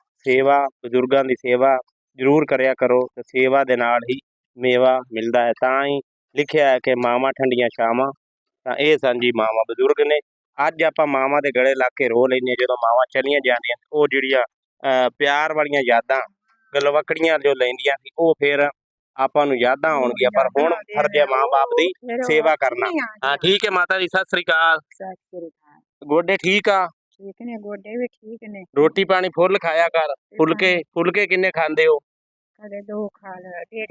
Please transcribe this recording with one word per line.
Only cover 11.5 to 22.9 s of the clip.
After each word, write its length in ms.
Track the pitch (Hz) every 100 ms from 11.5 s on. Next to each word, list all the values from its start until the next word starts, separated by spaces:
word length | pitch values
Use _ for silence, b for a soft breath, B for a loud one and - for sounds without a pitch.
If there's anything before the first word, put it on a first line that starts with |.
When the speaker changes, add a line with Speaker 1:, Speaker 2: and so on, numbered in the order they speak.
| 123
Speaker 1:
ਗਲੇ 140 | 131
ਲੱਗ 160 | 131 127 -
ਕੇ 120 | 127
ਰੋ 180 | 117 131
ਲੈਂਦੇ 240 | 127 127
ਹਾਂ। 60 | 123
ਜਦੋਂ 140 | 127 123
ਮਾਵਾਂ 300 | 117 120 127
ਚਲੀਆਂ 300 | 135 135 143 131
ਜਾਂਦੀਆਂ, 300 | 120 117 120 _
ਉਹ 140 | 151 147
ਜਿਹੜੀਆਂ, 320 | 139 131 131
ਅਹ, 680 | 117 _ _ _ 135 131 123 -
ਪਿਆਰ 360 | 143 143 160
ਵਾਲੀਆਂ 280 | 156 147 143 120
ਯਾਦਾਂ, 340 | 117 - 131 117 _ _ _ _
ਗਲਵਕੜੀਆਂ 640 | 143 143 147 156 160 165 151
ਜੋ 160 | 143
ਲੈਂਦੀਆਂ 420 | 131 123 127 143 139
ਸੀ, 140 | 139 -
ਉਹ 160 | 165 156
ਫਿਰ 300 | 143 143 143 - _ _ _ -
ਆਪਾਂ 300 | 135 147 143
ਨੂੰ 100 | 127
ਯਾਦਾਂ 360 | 120 139 160
Speaker 2:
ਉਹ 80 | 147
Speaker 1:
ਆਉਣਗੀਆਂ। 280 | 123 120 123
ਪਰ 140 | 117
Speaker 2:
ਯਾਦਾਂ 200 | 131 139
Speaker 1:
ਹੁਣ 80 | 160
Speaker 2:
ਆਉਂਦੀਆਂ 300 | - - 208
Speaker 1:
ਫਰਜ਼ 160 | 147 147
ਹੈ 60 |
Speaker 2:
ਨੇ, 60 | 139
Speaker 1:
ਮਾਂ-ਬਾਪ 380 | 131 135 139 139 156
ਦੀ 100 | 180
Speaker 2:
ਉਹ 200 | - 247
ਫਿਰ 140 | 240
Speaker 1:
ਸੇਵਾ 300 | - 156 156
Speaker 2:
ਉਹ 40 | 151
Speaker 1:
ਕਰਨਾ। 320 | 131 120
Speaker 2:
ਨਹੀਂ 120 | 113